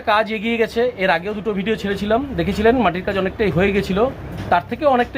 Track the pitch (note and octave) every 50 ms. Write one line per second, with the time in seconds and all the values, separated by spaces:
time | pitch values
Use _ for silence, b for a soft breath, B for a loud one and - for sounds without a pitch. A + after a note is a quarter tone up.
0 | B3 - G#3 G#3+ A3 G3+ A3 A3 G3 A#3 A#3 A3 A3 G#3+ - A3+ A#3+ B3 A#3+ G3+
1 | F#3 F#3 E3+ E3+ F3 G#3 G#3+ G#3 F3+ A3 G#3 G3 F3+ A3+ A3 - - G3 G3+ F#3
2 | G3+ G#3 G#3+ A#3+ C#4 C#4 A#3+ E3+ E3 F#3 G3 G#3 G#3+ A3+ B3 C4 A3 F3+ E3 F#3
3 | F3+ G#3+ G3 F#3+ F#3+ F#3+ F#3 - A3 F#3+ C#3 E3 F#3+ G3 F#3+ G3+ - - F3+ F#3+
4 | A#3 C#4 C4+ - - - - - - - F#3 F3 F3 - A#3+ A3+ D#4 C#4+ C4 A#3+
5 | A#3+ A#3+ -